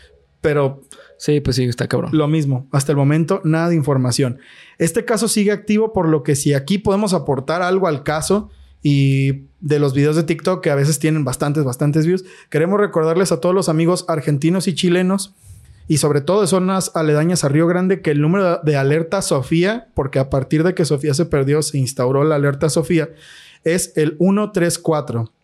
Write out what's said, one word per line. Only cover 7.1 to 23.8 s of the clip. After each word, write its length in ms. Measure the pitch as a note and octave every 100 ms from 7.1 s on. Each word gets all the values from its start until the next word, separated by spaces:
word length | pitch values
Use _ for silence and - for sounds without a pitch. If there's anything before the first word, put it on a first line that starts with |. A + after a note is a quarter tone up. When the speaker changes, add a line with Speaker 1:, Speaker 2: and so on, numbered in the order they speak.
Speaker 1:
aportar 480 | F3 C#3 C3 C#3 E3+
algo 260 | F3+ F#3+ F#3
al 160 | C#3+
caso 460 | D3 D#3 D3 G3+ G#3 - - _
y 600 | D3 C#3+ C#3 C3+ C3+ C#3 - _
de 180 | C#3+ D3+
los 140 | C#3+
videos 240 | C3+ C#3+ D#3
de 60 |
TikTok, 380 | D#3+ D#3+ F#3 F#3
que 80 | E3
a 60 | C#3
veces 240 | C#3+ D3+
tienen 240 | D#3+ D#3
bastantes, 400 | B2+ B2 D3 D3
bastantes 420 | C3+ B2 D3 D#3 D#3
views, 200 | F#3 F#3 - -
queremos 280 | D3 E3+ G#3
recordarles 520 | G#3 E3+ D#3+ E3+ F#3+
a 80 | E3+
todos 160 | F3+ F#3+
los 140 | F3
amigos 340 | D#3 E3+ F3+ F3
argentinos 580 | D#3+ D#3 C#3+ D#3+ F#3 G3
y 80 | C#3+
chilenos, 580 | F3+ F3 F#3 G3 - _ - - - - -
y 100 | D3+
sobre 220 | D3+ D3
todo 200 | C#3 G3+
de 60 | F3+
zonas 440 | F#3 F#3 F#3+ - E3+
aledañas 480 | D#3 D3+ E3 F3 C#3+
a 40 |
Río 180 | D3 E3+
Grande, 340 | F3+ F#3 F#3
que 100 | E3+
el 100 | D3
número 360 | D3+ G3 F#3 E3+
de 140 | D#3 C#3+
alerta 460 | C#3 D#3 D#3+ G3
Sofía, 640 | - C#3+ A#2+ E3 F#3 A#3+ -
porque 260 | - C3+ C3+
a 100 | C#3
partir 340 | C#3 B2+ D#3
de 100 | F3
que 100 | F3+ D#3
Sofía 280 | C#3+ D3+
se 120 | C3+ D#3+
perdió, 360 | C#3+ C3+ D3+
se 160 | D3+ C#3+
instauró 460 | B2 - B2 C#3 D3+
la 100 | D3
alerta 320 | C#3+ C#3 D#3+
Sofía, 400 | E3+ D3 E3+ D3 - - - - -
es 300 | A#3+ B3+